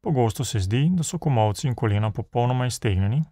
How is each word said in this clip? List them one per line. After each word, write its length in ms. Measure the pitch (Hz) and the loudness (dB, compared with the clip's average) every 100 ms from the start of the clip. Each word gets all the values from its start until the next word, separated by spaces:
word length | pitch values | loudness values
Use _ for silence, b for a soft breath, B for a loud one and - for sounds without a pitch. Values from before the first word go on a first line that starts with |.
Pogosto 440 | 214 139 113 - | 0 2 2 0
se 160 | 123 110 | -4 -2
zdi, 280 | 92 117 151 | 0 2 2
da 100 | 185 | 0
so 160 | 160 170 | -2 -4
komolci 480 | 156 123 107 101 139 | 0 2 2 0 -4
in 60 | |
kolena 360 | 117 113 101 110 | 0 0 2 0
popolnoma 560 | 101 107 123 120 127 127 | -4 -6 -2 0 0 -2
iztegnjeni 560 | - 117 92 98 135 156 | -2 0 0 2 0 -2